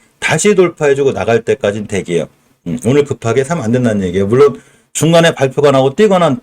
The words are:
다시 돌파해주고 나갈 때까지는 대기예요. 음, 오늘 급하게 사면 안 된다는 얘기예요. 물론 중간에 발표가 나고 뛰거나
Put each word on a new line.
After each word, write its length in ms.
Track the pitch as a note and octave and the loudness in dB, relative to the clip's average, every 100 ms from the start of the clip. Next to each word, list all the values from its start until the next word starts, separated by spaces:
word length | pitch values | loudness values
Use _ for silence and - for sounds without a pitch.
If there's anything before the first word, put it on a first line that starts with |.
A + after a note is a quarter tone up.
| _ - | _ -10
다시 360 | - E3 G#3 F#3+ | -4 0 2 2
돌파해주고 580 | F3 - D3 C#3 C3+ | 0 0 0 0 0
나갈 300 | G2 F#2 A#2 | -2 0 0
때까지는 440 | A2 G#2+ G2+ G#2+ G2+ | 0 -2 -2 -4 -6
대기예요. 400 | F#2+ E2 E2 D#2 _ _ _ E2+ | -8 -4 -4 -4 _ _ _ -10
음, 100 | D#2+ A2 | -6 0
오늘 200 | D3 C#3+ | 0 0
급하게 380 | - A2+ A#2 | -2 -2 -2
사면 200 | C3 E3+ | -2 -4
안 80 | A2 | -2
된다는 340 | B2 A#2+ G#2 F#2 | 0 0 -2 -2
얘기예요. 220 | F#2 G2 | -2 0
물론 340 | B2+ C#3+ A2+ - _ _ | 4 2 0 -18 _ _
중간에 400 | - D3+ E3+ E3 | -4 2 4 2
발표가 380 | - C3+ D3 C#3+ | 0 -2 0 2
나고 240 | C3+ C3+ C3 | 2 0 2
뛰거나 420 | G#3+ F3+ D#3+ B2 | 2 2 0 -2